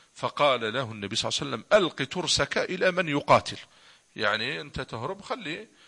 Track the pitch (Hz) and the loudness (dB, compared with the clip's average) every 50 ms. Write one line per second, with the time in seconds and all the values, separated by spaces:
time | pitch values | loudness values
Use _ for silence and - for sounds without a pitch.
0 | - _ _ - 131 120 - - 143 143 127 120 113 107 110 135 131 110 110 104 | -20 _ _ -6 -4 -4 2 4 4 4 4 2 0 -2 -2 -2 -4 -4 -6 -8
1 | 101 101 113 - - 110 - - 156 135 127 110 - - 208 214 185 151 - - | -6 -4 -2 -2 -2 -2 -2 -4 -4 -4 -6 -6 2 4 4 4 4 2 0 -4
2 | 139 - - 180 165 - - - 143 - - 185 135 - 180 180 196 185 175 180 | -6 -4 -4 -4 0 0 0 0 0 0 0 -2 -2 -2 -2 0 2 2 2 2
3 | 180 156 143 143 - - 131 107 - - 104 - - - - - - - - - | 0 0 0 0 4 6 6 6 6 2 -6 -12 -14 -18 -20 -20 -20 -20 -20 -20
4 | _ _ - - 107 104 104 107 113 131 160 165 156 139 113 151 131 - 135 113 | _ _ -6 0 0 2 2 2 0 -4 -4 -6 -10 -10 -10 -10 -8 -8 -8 -8
5 | 120 160 196 208 - - 254 254 185 147 165 202 226 - _ - - | -8 -8 -8 -10 -8 -8 -8 -6 -6 -8 -8 -8 -12 -16 _ -20 -20